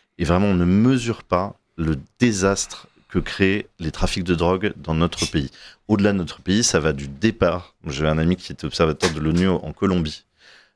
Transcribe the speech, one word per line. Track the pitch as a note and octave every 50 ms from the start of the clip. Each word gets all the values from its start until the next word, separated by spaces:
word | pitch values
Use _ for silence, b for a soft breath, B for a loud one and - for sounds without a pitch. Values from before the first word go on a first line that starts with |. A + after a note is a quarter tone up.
| B B _ -
Et | E2+
vraiment, | D2 E2+ F2+ G2+ G2+
on | F#2+
ne | F2 F2
mesure | F2 F#2 G2+ A2 B2+ C3+ B2+ A2+ A#2 A2 - -
pas | - F#2 F2 F#2+ G2+ - _ _ _ _ -
le | E2 D#2 D#2 C2+ C2+ - _ -
désastre | B2 A#2+ G#2+ F#2+ F#2+ G2 G2 - - - - - - - _ _ _ _
que | - F#2
créent | D#2 - - - G2 F#2+ G2 G#2 - - _ -
les | F2 D#2
trafics | - - F#2 F#2 - G2+ F2
de | F2 F2
drogue | D#2+ E2+ F2 F#2 F#2 G2 G2+ - -
dans | C#2 D#2+ D#2+
notre | D#2+ E2+ E2+ - - - -
pays. | - E2 C#2 C2 B B B B B B B -
Au-delà | G#2+ G2+ G2+ G#2 G2+
de | F#2+
notre | E2+ D2+ - -
pays, | - - F#2+ G#2+ A#2+
ça | - - F2
va | D2 D#2+ D2+
du | C#2 C#2 C#2
départ. | C#2 C#2 F#2+ A2+ A2 - G2 F2 E2 F2 F2 - _ _ - E2
J'ai | C#2 C2+ D#2 D#2
un | D#2 D#2+
ami | D#2+ E2+ F#2
qui | F2+ - -
était | D#2 - -
observateur | D2+ - - E2+ D#2+ D2+ - - F2+
de | D#2 D2+
l'onu | D2+ D#2 D#2+ F2 F#2 F#2+
en | F2+ D#2+ - D#2 D#2
Colombie. | - G2+ G2 F#2 F2+ D#2+ D2+ - - - _ b b b b b b b b b